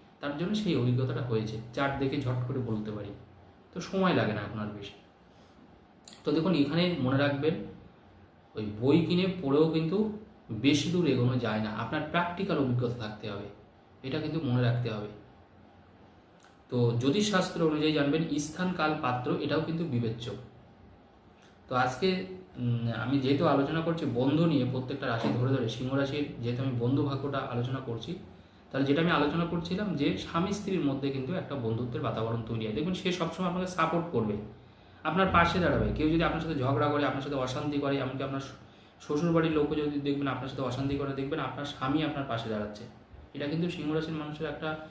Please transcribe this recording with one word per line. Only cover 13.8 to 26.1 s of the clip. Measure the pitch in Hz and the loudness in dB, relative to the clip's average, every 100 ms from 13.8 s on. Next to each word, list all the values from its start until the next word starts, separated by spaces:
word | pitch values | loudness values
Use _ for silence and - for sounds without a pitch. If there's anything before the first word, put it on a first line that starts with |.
| - - | -20 -14
এটা | 131 156 | -6 -4
কিন্তু | 156 160 127 | -2 -2 2
মনে | 123 | 4
রাখতে | 120 120 117 | 4 2 0
হবে। | 107 104 - - - - - - - - - - - - - - - - | -4 -6 -12 -20 -20 -20 -20 -20 -20 -20 -20 -20 -20 -20 -20 -20 -20 -4
তো | 123 120 113 | 2 4 4
জ্যোতিষশাস্ত্র | 135 208 208 185 170 170 160 | 2 4 4 2 0 2 2
অনুযায়ী | 147 156 | 4 2
জানবেন | 151 139 156 - 147 | 4 4 2 0 -2
স্থান, | - - 185 | -4 -2 -2
কাল, | 165 156 151 | 0 0 0
পাত্র, | 123 123 147 180 | 0 0 -2 -2
এটাও | 143 147 | 0 0
কিন্তু | 160 165 | 0 -2
বিবেচ্য। | 165 120 113 - 101 101 - - - - - - - - - - - - - | -2 -2 -2 -4 -8 -10 -14 -20 -20 -20 -20 -20 -20 -20 -20 -20 -20 -20 -2
তো | 127 | 0
আজকে, | 127 - 185 185 - - - 127 | 0 2 0 0 -4 -12 -14 -4
উম, | 123 117 117 113 | 0 0 0 -2
আমি | 117 139 | 0 2
যেহেতু | 131 143 160 | 2 4 4
আলোচনা | 139 139 160 | 4 2 0
করছি | 165 160 135 | 0 0 0
বন্ধু | 120 135 156 170 | 0 2 4 4
নিয়ে, | 139 123 | 4 2
প্রত্যেকটা | 123 - 139 135 | -2 -4 -4 -2
রাশি | 113 107 120 | 0 0 2
ধরে | 123 | 2
ধরে, | 131 113 | 2 0
সিংহ | - 127 139 | -4 -2 0
রাশির | 135 | 0